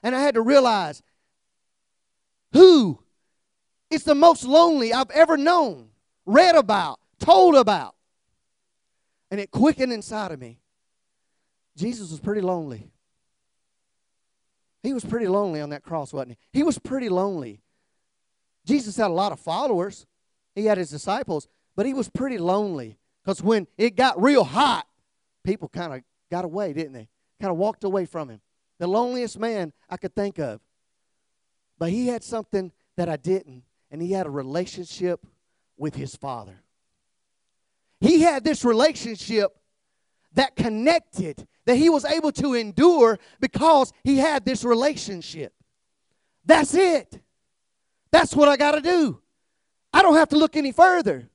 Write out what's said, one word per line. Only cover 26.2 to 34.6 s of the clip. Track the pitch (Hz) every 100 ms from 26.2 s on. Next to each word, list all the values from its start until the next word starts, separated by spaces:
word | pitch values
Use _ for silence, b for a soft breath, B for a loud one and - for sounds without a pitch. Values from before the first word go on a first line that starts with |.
| _
got | 175 180
away, | 175 202
didn't | 147 156
they? | 131 110 _ _ _
Kinda | 196
walked | 170 202 214
away | 202 196 175
from | 165 139
him. | 110 _ _ _ _
The | 175
loneliest | 202 247 247 240 -
man | 226 214 165 _ _
I | 180
could | 190 -
think | 202 180
of. | 139 107 _ _ _ _ _ _ _ _ _ _ _ _
But | 165
he | 208 247
had | 233
something | - 226 202 202 185 _ _ -
that | 170
I | 151
didn't, | 160 190 151 127 _ _ _
and | 151
he | 170
had | 190 170
a |
relationship | 139 131 156